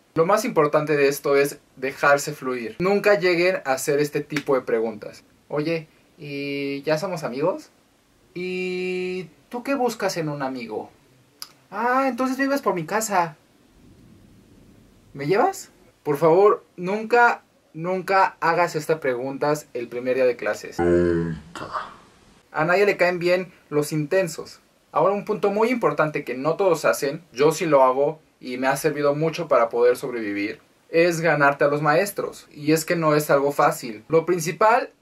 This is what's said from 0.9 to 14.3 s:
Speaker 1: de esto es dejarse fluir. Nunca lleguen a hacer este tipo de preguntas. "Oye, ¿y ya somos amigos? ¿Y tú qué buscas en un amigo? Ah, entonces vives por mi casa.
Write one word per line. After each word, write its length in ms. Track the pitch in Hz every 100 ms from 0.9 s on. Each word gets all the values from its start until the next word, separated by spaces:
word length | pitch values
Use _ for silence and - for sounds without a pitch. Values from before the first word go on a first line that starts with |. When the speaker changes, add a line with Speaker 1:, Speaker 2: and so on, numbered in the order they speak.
| 147
Speaker 1:
de 120 | 139
esto 260 | 143 147
es 240 | 139 143 - _
dejarse 600 | - 131 135 147 143 156
fluir. 420 | 147 131 123 110 -
Nunca 400 | 180 202 202 202
lleguen 380 | 180 170 180 185
a 80 | 135
hacer 260 | - - 143
este 220 | 147 147
tipo 340 | - 147 143
de 60 | 131
preguntas. 640 | 123 117 113 104 - - _ _ -
"Oye, 400 | 147 151 165 156 _ _ -
¿y 640 | 147 143 143 143 139 139
ya 160 | 151 156
somos 260 | 190 170
amigos? 460 | 135 131 165 311 - _ _ _ _ _ _
¿Y 960 | 175 185 185 185 180 185 185 180 185 175 _ _
tú 160 | 240
qué 100 | 269
buscas 420 | 277 247 226 190 180
en 120 | 151
un 140 | 143
amigo? 460 | 131 131 110 104 104 _ _ _ _ - - _ -
Ah, 360 | 196 240 254 269
entonces 300 | 240 262 262
vives 260 | 269 277
por 120 | 226
mi 100 | 180
casa. 520 | 160 208 214 190 165 156 _ _ _ _ - - - - -